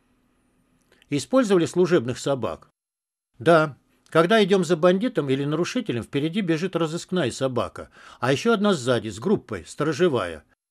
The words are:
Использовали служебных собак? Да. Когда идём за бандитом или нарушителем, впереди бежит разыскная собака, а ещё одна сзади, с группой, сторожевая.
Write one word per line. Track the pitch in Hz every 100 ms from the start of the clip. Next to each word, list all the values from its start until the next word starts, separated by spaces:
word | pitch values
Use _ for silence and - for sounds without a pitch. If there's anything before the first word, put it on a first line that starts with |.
| _ _ _ _ _ _ _ _ _ _ -
Использовали | 143 - 262 214 185 156
служебных | 175 170 170 120 -
собак? | 147 135 101 78 _ _ _ _ _ _ _ -
Да. | 120 165 156 123 _ _ _
Когда | 160 170 226
идём | 190 196
за | 160 165
бандитом | 180 190 254 165 143
или | 135
нарушителем, | 143 156 175 254 - 117
впереди | 98 139 156 196
бежит | 175 156 185 170
разыскная | 160 165 - 180 123
собака, | - 135 117 87 - 85 - - -
а | 123
ещё | 143 233
одна | 220 208
сзади, | 170 120 117 110
с | 101
группой, | 185 196 - 98 -
сторожевая. | - 151 147 175 120 90 80 _ _ _